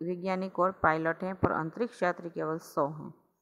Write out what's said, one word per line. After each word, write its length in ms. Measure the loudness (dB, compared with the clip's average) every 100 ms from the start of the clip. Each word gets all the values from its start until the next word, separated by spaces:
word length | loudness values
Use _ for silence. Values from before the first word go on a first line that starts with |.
वैज्ञानिक 560 | -6 -4 -2 -2 -2 2
और 140 | 2
पायलट 500 | 4 2 4 2 -2
हैं, 120 | -4
पर 180 | 2 2
अंतरिक्ष 500 | 2 -2 -2 -4 0
यात्री 280 | 0 0 -6
केवल 280 | -6 -4 -4
सौ 300 | -4 0 0
हैं। 220 | -2 -12 -14 _ _